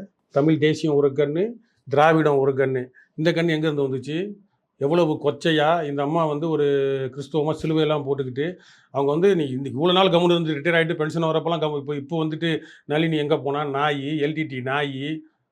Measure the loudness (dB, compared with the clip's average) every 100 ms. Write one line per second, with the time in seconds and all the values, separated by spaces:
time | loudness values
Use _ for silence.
0 | -12 _ _ 0 2 4 2 2 2 2
1 | 2 2 0 0 -2 -6 _ _ -2 4
2 | 6 6 4 4 2 2 0 -2 -6 _
3 | _ -2 0 2 0 0 0 0 -2 -4
4 | -6 -6 -6 -12 _ _ _ _ 0 2
5 | 2 0 -2 0 0 2 2 2 -2 -4
6 | -2 0 0 -2 -2 0 2 2 0 -2
7 | -6 -8 -4 -2 -2 -2 -2 0 0 0
8 | -2 -4 -4 -4 -6 -8 -20 -20 _ -2
9 | 0 2 4 2 0 -4 -6 -2 2 4
10 | 4 4 4 2 0 -2 0 2 0 -2
11 | -2 0 0 0 0 -2 -2 -4 -6 -8
12 | -6 -4 -4 -4 -2 -4 -6 -20 -4 -2
13 | 0 0 0 0 0 -4 -4 -2 -2 -2
14 | -4 -2 -2 -2 -6 -6 -4 -4 -4 -6
15 | -8 -10 -12 _ _